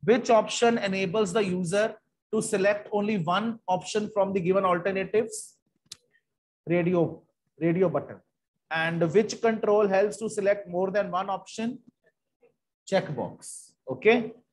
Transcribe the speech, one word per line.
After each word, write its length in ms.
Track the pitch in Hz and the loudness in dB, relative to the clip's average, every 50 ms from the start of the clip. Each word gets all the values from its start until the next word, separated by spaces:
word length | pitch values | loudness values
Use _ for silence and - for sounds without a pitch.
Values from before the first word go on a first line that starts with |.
| - | 4
Which 280 | 156 226 262 247 - | 4 2 4 4 4
option 480 | 240 220 214 - - - - 233 233 233 | 4 4 4 2 -2 2 2 4 4 2
enables 540 | 202 196 190 190 190 180 170 220 214 190 170 | 0 -2 -2 0 -2 0 0 0 0 0 2
the 120 | 226 208 | 0 0
user 500 | 190 180 185 185 165 180 202 214 220 214 - _ _ _ _ _ _ - | 0 0 -2 -2 0 0 0 0 0 -2 -8 _ _ _ _ _ _ -4
to 80 | 220 214 | -2 -2
select 460 | - - 196 185 202 208 208 208 - | 0 0 2 2 2 2 0 -4 -4
only 280 | 214 208 202 208 220 202 | -2 -2 0 0 0 0
one 420 | 160 156 180 190 214 233 226 - _ - | 0 0 0 0 0 -2 -6 -6 _ -2
option 420 | 185 180 180 - - 214 208 208 - | -2 -2 -2 -2 -4 -4 -4 -2 0
from 200 | 208 190 190 196 | 0 0 0 0
the 80 | 196 | -2
given 240 | 175 175 185 196 190 | 0 2 2 2 2
alternatives? 960 | 185 175 175 175 196 190 190 190 185 - 214 233 226 - - - - _ _ _ _ _ _ _ _ - _ _ _ _ _ _ _ _ _ _ _ _ _ _ | 2 0 0 0 -2 -2 -2 -4 0 0 0 0 0 -6 -12 -14 -14 _ _ _ _ _ _ _ _ -20 _ _ _ _ _ _ _ _ _ _ _ _ _ _
Radio, 560 | - 165 175 170 170 180 175 165 - 160 - _ _ _ _ _ _ _ _ | -2 0 0 2 2 2 2 0 0 -2 -10 _ _ _ _ _ _ _ _
radio 280 | 160 165 170 165 190 175 | 0 0 2 2 2 2
button. 280 | 143 143 127 - 113 98 _ _ _ _ _ _ _ _ _ _ | 0 -2 -4 -6 -14 -18 _ _ _ _ _ _ _ _ _ _
And 320 | 156 160 160 165 170 170 170 165 147 | -4 -2 -2 -2 0 0 0 2 4
which 280 | 196 220 220 - - | 2 2 2 -2 -2
control 460 | - 226 220 220 226 214 208 208 214 | 0 0 0 0 0 2 4 4 4
helps 300 | 202 190 190 202 208 196 | 4 4 2 2 2 -2
to 120 | - 220 220 | -4 -8 -6
select 400 | 214 - 190 196 202 202 202 180 | -6 -2 0 0 0 0 -2 -6
more 220 | 175 175 190 190 | -4 -2 -2 0
than 220 | 185 208 202 185 175 | 0 -2 -2 -2 -2
one 180 | 180 190 196 | -4 -4 -4
option? 480 | 196 185 185 - - - 220 233 262 - _ - _ _ _ _ _ _ _ _ _ _ _ _ _ _ _ _ _ _ _ - | -6 -8 -8 -12 -10 -6 -6 -6 -6 -8 _ -20 _ _ _ _ _ _ _ _ _ _ _ _ _ _ _ _ _ _ _ -2
Checkbox. 840 | - 190 180 - 151 120 101 87 - - - - - - - - _ _ _ - | -2 -2 -2 -2 -6 -6 -6 -8 -8 -14 -18 -18 -18 -18 -20 -20 _ _ _ -10
Okay. 440 | 131 127 - 208 233 240 226 - - - _ _ | -10 0 4 4 4 4 2 -4 -10 -14 _ _